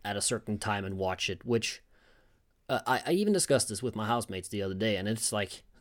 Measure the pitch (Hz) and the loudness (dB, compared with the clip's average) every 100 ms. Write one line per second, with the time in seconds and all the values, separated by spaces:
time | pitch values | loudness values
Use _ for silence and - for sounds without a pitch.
0 | 104 101 - 113 - 104 110 101 98 95 | -6 -2 0 -2 -2 -2 0 -2 -2 -2
1 | 92 92 - 92 117 117 - - - _ | -2 0 -4 -4 0 2 0 -6 -14 _
2 | - - _ _ _ _ - 127 - - | -20 -20 _ _ _ _ -4 -2 0 0
3 | - 180 208 190 - 131 - 104 127 107 | 2 2 4 2 4 4 2 -4 -4 -2
4 | 107 120 110 95 - 104 98 95 110 98 | 0 0 -2 -6 -6 -4 -2 0 2 2
5 | 101 110 - 104 98 - - - | 0 0 0 0 -2 -6 -18 -10